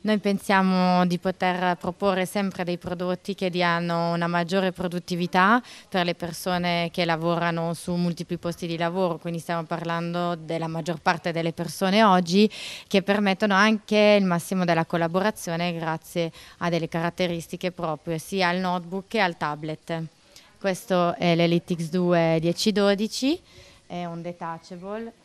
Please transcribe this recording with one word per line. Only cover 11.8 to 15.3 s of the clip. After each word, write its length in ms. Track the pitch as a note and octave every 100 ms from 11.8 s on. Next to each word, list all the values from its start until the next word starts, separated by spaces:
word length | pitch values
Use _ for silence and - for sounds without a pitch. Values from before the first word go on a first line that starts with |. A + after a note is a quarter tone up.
| F#3+ G3+
oggi, 440 | A3 F#3 E3+ F#3 G#3 - - - -
che 160 | G3+
permettono 520 | F#3 G3+ G3+ F#3+ G#3+
anche 640 | F#3+ G#3+ G#3+ - G#3+ G#3 G#3
il 60 |
massimo 400 | F#3+ F3 - F#3+
della 220 | F3+ E3 D#3+
collaborazione 880 | F3 E3 F3 G3